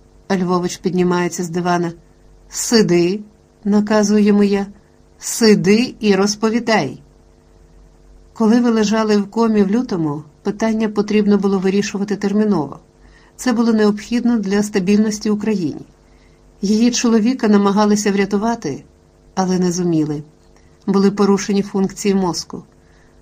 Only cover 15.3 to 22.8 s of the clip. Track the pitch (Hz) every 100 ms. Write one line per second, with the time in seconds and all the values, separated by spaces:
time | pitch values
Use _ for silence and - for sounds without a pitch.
15.3 | 208 220 202 156 - - _ _ _ _
16.3 | _ _ _ 196 214 240 240 240 226 214
17.3 | 262 220 208 202 196 208 208 208 196 196
18.3 | 202 226 233 156 127 - _ _ _ _
19.3 | - 185 185 180 170 175 160 151 147 -
20.3 | _ _ _ _ _ - 196 196 202 202
21.3 | 196 - 202 196 202 190 - 208 196 185
22.3 | - - - - _